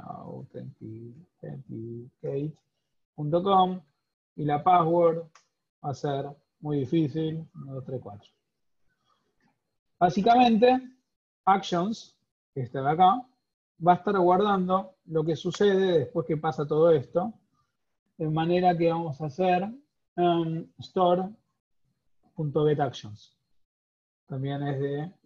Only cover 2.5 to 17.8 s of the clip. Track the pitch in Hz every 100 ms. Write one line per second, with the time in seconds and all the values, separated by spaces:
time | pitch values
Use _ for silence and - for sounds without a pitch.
2.5 | - _ _ _ _ _ - 147 170 196
3.5 | 190 185 185 - _ _ _ _ - 151
4.5 | 147 185 175 165 170 170 165 165 _ _
5.5 | _ _ _ 147 131 147 139 143 147 _
6.5 | _ 147 143 127 165 151 160 160 160 156
7.5 | - 139 135 131 127 101 101 - _ _
8.5 | _ _ _ _ _ _ _ _ _ _
9.5 | _ _ _ _ _ 233 208 226 240 240
10.5 | 220 247 254 - _ _ _ _ _ -
11.5 | 196 - 175 196 226 - _ _ _ _
12.5 | 139 131 139 135 160 185 254 - _ _
13.5 | _ _ _ 165 175 208 196 180 180 208
14.5 | 196 180 190 196 _ - 160 156 156 180
15.5 | - 202 190 190 165 127 170 160 151 165
16.5 | 160 147 156 170 156 - 170 220 - _
17.5 | _ _ _